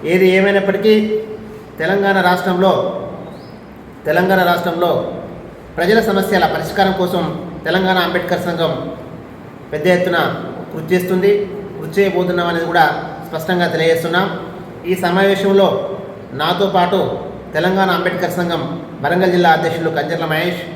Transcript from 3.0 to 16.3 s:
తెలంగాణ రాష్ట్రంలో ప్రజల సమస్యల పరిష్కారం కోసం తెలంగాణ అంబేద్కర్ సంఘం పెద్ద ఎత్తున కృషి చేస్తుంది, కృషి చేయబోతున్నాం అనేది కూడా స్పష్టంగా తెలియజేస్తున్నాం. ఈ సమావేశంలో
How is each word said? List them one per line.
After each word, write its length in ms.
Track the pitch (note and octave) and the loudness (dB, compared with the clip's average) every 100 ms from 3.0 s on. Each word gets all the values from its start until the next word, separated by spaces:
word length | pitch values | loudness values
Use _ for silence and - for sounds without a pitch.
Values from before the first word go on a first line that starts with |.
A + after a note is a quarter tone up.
| - - - - - - - - - - D3+ | -8 -12 -14 -16 -16 -18 -18 -20 -20 -10 0
తెలంగాణ 340 | E3 F#3 F#3+ F3 | 2 4 4 4
రాష్ట్రంలో 400 | F3 F3+ E3+ F3 - - - - - - - - - | 2 0 0 0 0 -2 -8 -12 -14 -16 -18 -12 -2
ప్రజల 220 | F3+ A3 A3 | 4 4 4
సమస్యల 380 | G3 F#3+ F#3+ E3 | 0 2 2 2
పరిష్కారం 400 | D3+ - - F#3+ F#3 | 0 -4 0 2 2
కోసం 240 | F3+ F3+ D#3+ C3+ - - D#3+ | 0 0 -2 -6 -10 -8 -2
తెలంగాణ 320 | F3+ F#3 F#3 E3+ | 0 2 2 0
అంబేద్కర్ 380 | F3+ E3 F3 F3+ | -2 -2 -2 -2
సంఘం 240 | E3+ D#3+ C3+ - - - - - - - - - | -2 -2 -2 -6 -10 -14 -14 -16 -18 -18 -18 -10
పెద్ద 140 | D3+ F#3 | -2 2
ఎత్తున 240 | F3+ F3+ E3+ C#3+ - - - - | 2 2 0 0 -4 -8 -10 -10
కృషి 160 | D#3+ D#3 | -10 0
చేస్తుంది, 400 | F3+ F3+ F#3 F#3+ G#3 - - - - | 0 2 2 4 2 0 -8 -10 -10
కృషి 180 | D#3 G3 | -6 0
చేయబోతున్నాం 500 | G3 F3+ F3+ F3 F3 | 2 2 0 0 0
అనేది 180 | E3+ D#3+ | -2 0
కూడా 120 | F3 D#3 C#3+ - - - | 4 4 2 -6 -10 -8
స్పష్టంగా 400 | D#3+ - F3+ F3 | -8 -2 0 2
తెలియజేస్తున్నాం. 520 | E3 D#3+ E3 E3 F3 G3 - - - - - F3 | 2 2 2 2 0 0 -4 -10 -12 -14 -10 -4
ఈ 60 | F3+ F3+ | 0 2
సమావేశంలో 640 | F3+ G3 G3 G3 G3 F#3 - - - - - - | 4 4 2 4 6 4 2 -4 -8 -10 -14 -12